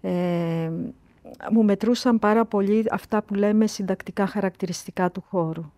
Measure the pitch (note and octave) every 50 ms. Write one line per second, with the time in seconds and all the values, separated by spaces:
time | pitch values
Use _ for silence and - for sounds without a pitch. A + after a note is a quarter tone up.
0 | - F#3+ F3+ F3 F3+ F3 F3 E3+ E3+ E3 E3 E3 E3 D#3+ E3 E3+ - - - _
1 | _ _ _ _ _ - - - - - - A3+ A3 G#3 G3+ G3 A3 A3 B3 A#3
2 | - C4 A#3 A3 - G#3 G#3+ A3+ A3+ A3 - G3+ G3 G3 G#3 A3 A3 A3 - F#3+
3 | - - - G#3 G#3+ - G3+ G3 G3+ G#3 G#3+ G#3+ A3 G#3+ - - G3 F#3 F#3+ -
4 | - - - - G3+ F3+ - G#3 G3 F#3+ F3+ _ - F3+ F3 - - - - -
5 | F#3 F3 - F#3+ - _ - F#3 E3+ D#3+ D#3+ E3 E3 D3 _